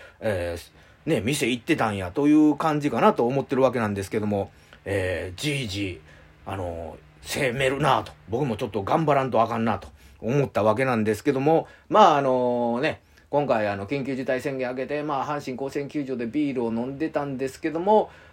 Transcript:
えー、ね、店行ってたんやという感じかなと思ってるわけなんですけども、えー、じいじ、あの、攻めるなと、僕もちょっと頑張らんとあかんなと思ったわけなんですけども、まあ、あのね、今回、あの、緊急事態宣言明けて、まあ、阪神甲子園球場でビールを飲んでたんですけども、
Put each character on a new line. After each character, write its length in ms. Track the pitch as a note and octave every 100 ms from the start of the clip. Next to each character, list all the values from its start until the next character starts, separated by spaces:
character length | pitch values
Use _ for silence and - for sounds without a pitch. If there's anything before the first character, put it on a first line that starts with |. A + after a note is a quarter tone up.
| - -
え 360 | A2 F#2+ F2 F2 - - - _ D3
ー、 40 | C3+
ね、 40 |
店 300 | G#2 D3+ A#2
行 100 | B2
っ 20 |
て 140 | - D#3
た 140 | A2+
ん 80 | G2+
や 140 | F2+
と 160 | A#2 D3
い 40 |
う 240 | D#3 D3+ D3
感 240 | D#3+ D3+
じ 100 | C#3+
か 120 | A#2
な 100 | G#3
と 140 | - A#2+
思 160 | C3+
っ 20 |
て 100 | -
る 60 | C3
わ 120 | C3
け 60 | A#2+
な 100 | G#2+
ん 40 |
で 100 | G2
す 80 | F#2+
け 100 | A2+
ど 60 | G#2
も、 240 | G2+ F#2 - - - G2
え 440 | G2 F#2 E2 F#2
ー、 60 | F#2
じ 240 | D3 C#3
い 40 | A2+
じ、 320 | G2 F#2+ - - - - - -
あ 100 | G2
の、 400 | F2 E2+ D#2+ - - -
攻 300 | - - C3+
め 160 | C3 C3
る 100 | C#3
な 260 | D3 A#2
と、 80 | G2 - -
僕 160 | A#2
も 120 | D3 G#2
ち 60 |
ょ 40 | A#2
っ 40 |
と 140 | G#2+
頑 200 | G2 D#3+
張 100 | D#3
ら 100 | C#3
ん 80 | C3
と 100 | A2
あ 60 | A#2
か 80 | A#2
ん 80 |
な 140 | A2+ G2
と 100 | - - - -
思 260 | A2 C#3+ C3
っ 20 |
た 140 | G#2+
わ 140 | G#2+ G#2+
け 80 |
な 100 | C3
ん 80 | A2+
で 100 | G#2+
す 120 | G#2
け 80 | D3
ど 80 | C3+
も、 260 | C#3 D#3+ - - -
ま 240 | G#3+ F#3+
あ、 40 | D3
あ 60 |
の 560 | C3+ B2+ B2 A#2+ A#2+ A#2
ね、 200 | D3+ - _ - _
今 200 | C#3+ C#3+
回、 180 | A#2 G#2
あ 80 |
の、 140 | G2+ G2+
緊 180 | C#3 C3
急 80 |
事 100 | C3
態 160 | C3 B2+
宣 180 | D3 C3+
言 100 | B2
明 80 | B2+
け 100 | B2+
て、 160 | D3
ま 200 | D3+ C3+
あ、 40 | C3
阪 180 | D3
神 120 | C#3 A#2+
甲 120 | C3+
子 80 | D3
園 80 | C#3+
球 160 | D3+
場 120 | C3 B2
で 100 | A#2
ビ 260 | D3+ C#3+
ー 20 |
ル 120 | B2+ A#2
を 60 |
飲 140 | A2+ B2
ん 120 | C#3
で 100 | D#3+
た 160 | D3+
ん 120 | C#3+ B2+
で 120 | C3+
す 120 | -
け 120 | D#3+
ど 80 | D#3
も、 300 | F#3+ G#3+ - - -